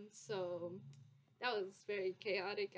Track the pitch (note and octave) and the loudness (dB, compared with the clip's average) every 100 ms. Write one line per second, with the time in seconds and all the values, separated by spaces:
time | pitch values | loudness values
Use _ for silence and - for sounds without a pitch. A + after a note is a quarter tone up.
0 | G#3 - - G3+ F3+ F3 F3 F#3+ - - | -10 -10 -2 0 2 0 -2 -6 -10 -16
1 | - - - - B3 G#3+ F#3+ F#3+ - G3+ | -18 -20 -20 -2 2 2 0 -4 -2 0
2 | F#3+ F#3 A3 G3 F#3 G#3 G3+ | 2 0 2 2 2 0 -2